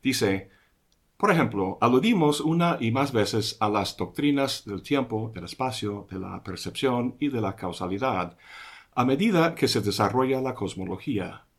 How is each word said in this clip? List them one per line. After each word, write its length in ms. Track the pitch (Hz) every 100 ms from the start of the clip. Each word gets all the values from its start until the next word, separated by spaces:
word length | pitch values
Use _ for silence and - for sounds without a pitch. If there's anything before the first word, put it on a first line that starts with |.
Dice, 500 | 135 123 104 95 - _ _ _ _ _ _ _
por 160 | 202
ejemplo, 460 | 170 123 104 95 95
aludimos 600 | 120 127 220 220 151 147
una 360 | 156 165 170 151
y 140 | 113
más 180 | 120 139
veces 460 | 120 101 113 104 -
a 100 | 107
las 280 | 104 95 -
doctrinas 680 | 87 - 147 139 139 -
del 180 | - 98
tiempo, 500 | - 143 123 110 113
del 100 | 110
espacio, 640 | 85 - 120 - 104 101 104
de 120 | 92
la 240 | 92 92
percepción 720 | - 87 - - 135 120 120 -
y 100 | 147
de 120 | 127
la 160 | 101 95
causalidad, 800 | 92 87 90 98 131 98 90 - - - - - _
a 100 | -
medida 520 | 139 139 214 180 165 -
que 100 | 131
se 140 | 127
desarrolla 600 | 101 98 110 120 131 135
la 140 | 131
cosmología. 920 | - 95 - 92 90 - 110 87 - _